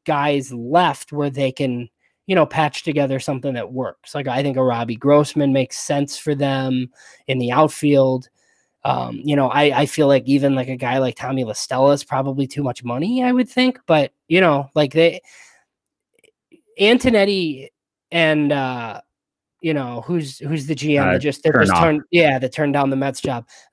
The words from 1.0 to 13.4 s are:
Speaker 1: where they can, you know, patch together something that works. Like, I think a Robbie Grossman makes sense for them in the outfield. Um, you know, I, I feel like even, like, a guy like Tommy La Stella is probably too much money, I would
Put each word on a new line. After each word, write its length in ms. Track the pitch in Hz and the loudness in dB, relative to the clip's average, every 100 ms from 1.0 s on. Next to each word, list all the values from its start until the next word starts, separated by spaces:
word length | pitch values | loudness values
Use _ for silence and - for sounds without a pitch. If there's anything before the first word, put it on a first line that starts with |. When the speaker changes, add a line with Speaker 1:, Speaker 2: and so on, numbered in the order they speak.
| - | -8
Speaker 1:
where 180 | 147 143 | -6 -4
they 200 | 131 135 | -2 -4
can, 380 | 127 139 123 120 _ _ _ - | -2 -4 -4 -10 _ _ _ -2
you 80 | 185 | 2
know, 100 | 151 | 2
patch 380 | 156 151 - | 2 -2 -2
together 360 | - 147 139 135 | -4 -2 -2 -2
something 360 | - 135 139 123 | -4 -4 -4 -6
that 160 | 98 | -6
works. 420 | 127 120 - - | -6 -8 -10 -12
Like, 140 | 143 135 | -8 -4
I 160 | 127 | -2
think 140 | 143 131 | -2 0
a 60 | |
Robbie 320 | 127 117 117 117 | 0 0 -4 -4
Grossman 580 | 139 147 147 151 139 | 4 4 4 0 2
makes 260 | 135 127 - | 2 0 -6
sense 400 | - 143 143 - | -4 -2 -2 -6
for 160 | 156 143 | -6 -2
them 560 | 139 135 131 127 123 - - - - | -2 -2 -2 -2 -4 -12 -20 -18 -6
in 140 | 131 | -4
the 120 | 120 | 0
outfield. 760 | 127 156 - 147 143 131 131 - _ _ _ _ _ | 2 2 2 2 4 4 0 -6 _ _ _ _ _
Um, 380 | 139 127 123 117 | -4 -2 -4 -6
you 120 | 147 143 | -2 0
know, 140 | 131 | 0
I, 320 | 143 147 127 | 0 0 0
I 40 | 143 | -2
feel 200 | - 143 | 0 2
like 200 | 139 117 | 2 2
even, 260 | 139 139 | 2 2
like, 140 | 131 127 | 0 -4
a 80 | 127 | -6
guy 240 | 123 135 | -4 -2
like 160 | 127 - | -2 -4
Tommy 300 | 131 135 117 | -6 -4 -4
La 80 | |
Stella 400 | 104 - 127 139 | -6 -6 2 2
is 100 | 143 | 2
probably 420 | - 135 139 135 131 | -2 -4 -2 -4 -4
too 160 | 147 | -4
much 220 | 135 120 | -6 -6
money, 400 | 120 123 180 254 | -8 -6 -4 -2
I 80 | 247 | 0
would 180 | 254 | 0